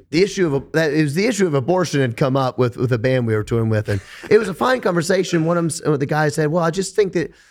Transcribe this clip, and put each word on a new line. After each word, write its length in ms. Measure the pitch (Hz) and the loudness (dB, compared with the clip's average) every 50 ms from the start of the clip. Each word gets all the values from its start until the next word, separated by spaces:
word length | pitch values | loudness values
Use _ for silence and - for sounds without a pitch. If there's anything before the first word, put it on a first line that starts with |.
| - - | -4 -2
"The 100 | 147 160 | 2 2
issue 240 | 196 196 - 202 180 | 2 2 2 0 0
of, 80 | 160 139 | 0 0
a-, 120 | 135 131 - - | -2 -4 -2 -2
that, 200 | - - 151 139 | 0 0 2 2
it 80 | 156 | 2
was 140 | 156 143 135 | 2 2 0
the 100 | 175 202 | 0 0
issue 220 | 247 226 190 190 | 0 0 0 0
of 80 | 175 143 | 2 0
abortion 440 | 139 123 139 180 185 175 - - 143 | 0 0 2 0 0 0 0 0 0
had 160 | 135 123 113 | 0 0 0
come 220 | - 156 131 131 | 0 0 2 2
up 200 | 139 131 127 - - | 0 0 0 0 0
with, 180 | 127 120 110 | 0 0 0
with 140 | - - 113 127 | -2 -2 0 0
a 60 | 113 | 0
band 260 | 104 127 131 127 120 | 0 0 0 0 0
we 80 | 113 110 | 0 0
were 80 | 107 104 | -2 -2
touring 260 | - 117 117 113 110 | -2 0 0 0 0
with. 200 | 110 107 107 - | 0 0 0 -2
And 100 | 101 95 - - - - - - | -4 -4 -6 -10 -18 -8 0 2
it 80 | 202 | 2
was 100 | 220 226 | 2 2
a 60 | 190 160 | 0 -4
fine 280 | - - 254 254 247 | -2 0 0 0 0
conversation." 640 | - 208 175 175 156 - 190 185 180 - 175 165 156 | 0 0 0 0 0 0 0 0 0 0 0 0 0
One 120 | 165 175 | 0 0
of 60 | 175 170 | 0 -2
them, 280 | 160 - - - 147 156 | -2 -4 -4 -2 -2 0
s-, 40 | 127 | 0
the 60 | 143 | -2
guy 240 | - 151 151 156 151 | -2 -2 0 0 0
said, 200 | - 160 156 147 | 0 0 -2 0
"Well, 120 | 156 180 165 | 0 0 0
I 60 | 170 | 0
just 260 | 160 190 190 - - | -2 -2 -4 -2 0
think 180 | - 208 185 - | 0 0 0 0
that 180 | 180 151 - - - _ _ | -4 -4 -6 -8 -16 _ _